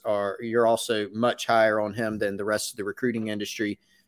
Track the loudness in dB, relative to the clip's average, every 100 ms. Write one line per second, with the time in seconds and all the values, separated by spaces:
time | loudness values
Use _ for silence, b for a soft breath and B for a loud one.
0 | -2 0 0 -4 -2 4 4 4 2 -2
1 | -2 0 0 0 2 4 6 4 0 -2
2 | -4 -2 -2 -2 -2 -2 -2 -6 -8 -2
3 | -2 -2 -4 -4 -6 -4 -4 -4 _ _